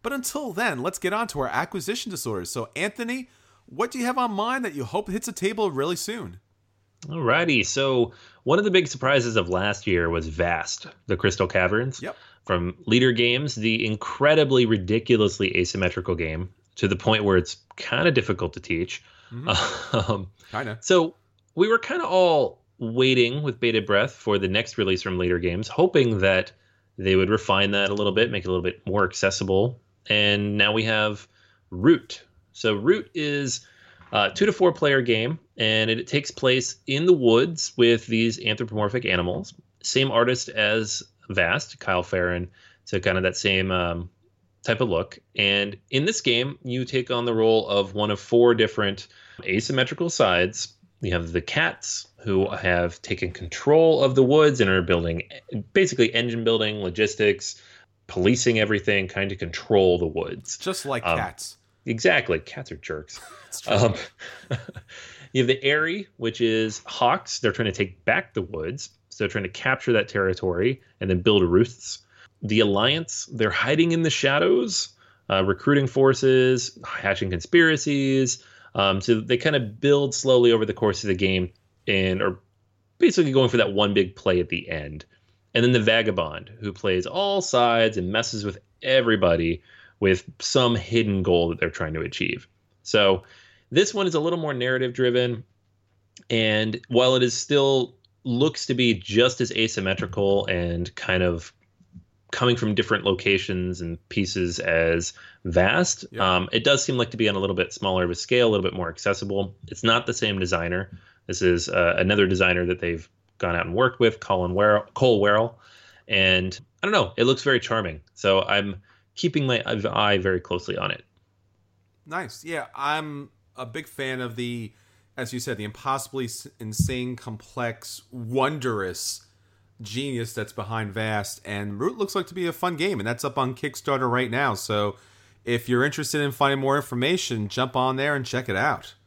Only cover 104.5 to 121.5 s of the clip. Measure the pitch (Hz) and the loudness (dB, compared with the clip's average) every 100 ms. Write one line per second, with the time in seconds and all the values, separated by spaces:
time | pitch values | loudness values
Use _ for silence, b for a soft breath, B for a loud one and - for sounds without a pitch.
104.5 | 87 90 82 82 85 85 B B B 92 | -2 0 2 2 0 -2 B B B 0
105.5 | 85 95 123 180 - - 110 95 90 92 | 2 4 2 0 -4 -8 -2 2 2 0
106.5 | 117 135 139 - 127 120 110 107 98 98 | 0 2 2 0 -2 -2 0 0 0 -2
107.5 | 92 90 - 98 92 87 87 - 123 117 | -2 -4 -2 0 0 0 -2 0 2 4
108.5 | 104 92 95 85 82 101 98 101 98 92 | 2 0 -4 -8 -4 -2 -2 -4 -4 -4
109.5 | - - - 113 117 - 117 107 98 90 | -10 -18 -4 2 2 0 -2 -2 -2 0
110.5 | 87 85 90 98 B B B - 92 92 | -2 -2 -4 -6 B B B -10 0 2
111.5 | 87 - 90 85 - 92 104 95 92 92 | 2 0 2 2 2 2 4 4 4 2
112.5 | 90 90 90 87 82 - _ _ _ 90 | 2 0 -2 -4 -6 -10 _ _ _ -4
113.5 | 87 85 92 127 123 117 110 - 95 90 | -2 -2 0 0 4 2 2 -2 0 0
114.5 | 92 104 104 - - 131 110 104 104 117 | 2 4 4 0 2 4 4 4 4 0
115.5 | - b b b b - 98 95 92 92 | -6 b b b b -4 2 4 2 0
116.5 | - - _ 202 208 92 - 120 131 143 | -8 -20 _ 0 0 0 0 2 2 2
117.5 | 127 - 113 90 78 _ - 101 95 92 | 0 0 -4 -4 -10 _ -2 2 2 2
118.5 | 101 101 95 b b b - 170 151 135 | 0 -2 -8 b b b -6 -2 0 0
119.5 | 117 - 110 107 107 104 101 95 92 - | -2 -2 -4 -2 0 2 2 0 -2 -4
120.5 | 90 - 95 95 - _ _ _ _ _ | -8 -6 -6 -4 -6 _ _ _ _ _